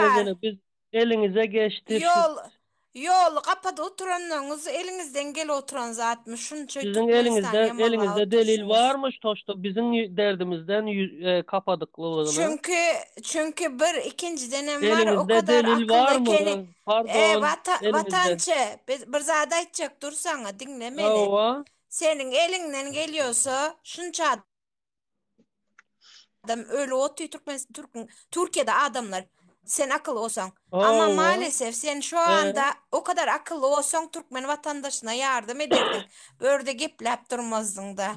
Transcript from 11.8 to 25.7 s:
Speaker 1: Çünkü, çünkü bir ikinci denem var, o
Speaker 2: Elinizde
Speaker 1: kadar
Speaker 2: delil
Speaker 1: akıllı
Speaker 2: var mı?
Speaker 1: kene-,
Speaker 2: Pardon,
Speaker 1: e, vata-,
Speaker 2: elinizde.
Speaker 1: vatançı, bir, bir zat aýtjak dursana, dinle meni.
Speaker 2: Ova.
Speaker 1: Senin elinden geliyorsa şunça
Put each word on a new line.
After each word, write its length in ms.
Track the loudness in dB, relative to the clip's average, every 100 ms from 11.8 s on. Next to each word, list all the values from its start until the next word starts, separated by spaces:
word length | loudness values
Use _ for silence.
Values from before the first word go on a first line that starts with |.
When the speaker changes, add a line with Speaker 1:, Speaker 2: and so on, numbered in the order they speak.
| -4 -8 -4 -2 0
Speaker 1:
Çünkü, 440 | 0 0 -2 -2 0 2 0 -4 -14
çünkü 580 | -6 -4 -4 -2 -4 0
bir 240 | 0 0
ikinci 480 | -4 -6 -8 -6 -6
denem 300 | -6 -4 -2
var, 240 | 2 4 4
o 40 |
Speaker 2:
Elinizde 240 | 2 4
Speaker 1:
kadar 120 | 2 4
Speaker 2:
delil 260 | 4 4
Speaker 1:
akıllı 160 | 2 4 4
Speaker 2:
var 180 | 6 4
mı? 80 |
Speaker 1:
kene-, 420 | 4 4 2 -2 -6 _
Speaker 2:
Pardon, 240 | -2 0 2
Speaker 1:
e, 320 | 4 4 4
vata-, 380 | 2 0 -2 0
Speaker 2:
elinizde. 160 | 2 0
Speaker 1:
vatançı, 540 | 2 2 2 0 0 0 0 -4 -8
bir, 240 | -8 -4
bir 80 | -4
zat 320 | 0 0 0
aýtjak 500 | -2 -4 -6 -8 -8
dursana, 560 | -10 -6 -4 -4 -6 -12
dinle 320 | -12 -10 -8
meni. 160 | -2 2
Speaker 2:
Ova. 560 | 4 4 4 2 0 -6 _ _
Speaker 1:
Senin 440 | -2 0 0 0
elinden 600 | 0 0 0 -4 -6 -6
geliyorsa 840 | -6 -4 -2 -2 0 0 0 -2 -6
şunça 600 | -14 -12 -8 -2 0 -2 -6 _ _ _ _ _ _ _ _ _ _ _ _